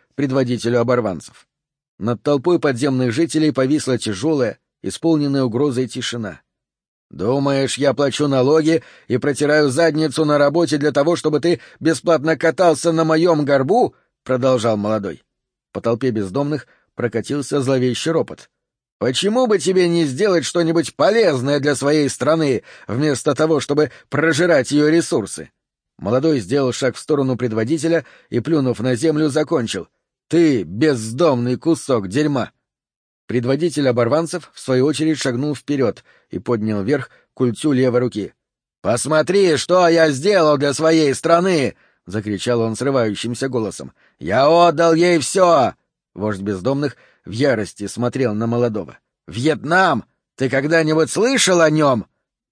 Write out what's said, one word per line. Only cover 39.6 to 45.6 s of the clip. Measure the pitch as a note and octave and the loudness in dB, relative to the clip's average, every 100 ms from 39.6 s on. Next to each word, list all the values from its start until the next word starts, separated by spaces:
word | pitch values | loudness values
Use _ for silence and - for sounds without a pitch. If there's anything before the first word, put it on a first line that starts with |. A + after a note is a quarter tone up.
| - F3+ F3 | 2 2 4
я | E3 D#3+ | 4 2
сделал | C3 F#3 G3 D#3 C#3+ | 2 2 4 4 2
для | C#3+ | 0
своей | C3+ D#3+ D#3+ D3 B2+ | 0 2 2 2 0
страны!» — | D#3+ E3+ F#3+ E3 A#2+ - _ _ - | 2 2 2 0 -2 -6 _ _ -8
закричал | G#2 G#2 G2 B2 A#2+ | -6 -4 -4 -2 0
он | A2+ A2 | 0 -2
срывающимся | C3 C3+ A2+ G2+ A#2 A#2 C3+ | -2 0 0 -2 -6 -6 -4
голосом. | A#2+ G#2 - C2 - _ _ | -4 -6 -8 -16 -20 _ _
«Я | D2+ A2+ C#3+ | -2 2 4
отдал | E3+ F3 D3+ E3+ | 6 4 4 2
ей | E3 F3 E3+ | 4 4 2
все!» | B2+ F#3+ F3+ D#3 | 0 2 4 4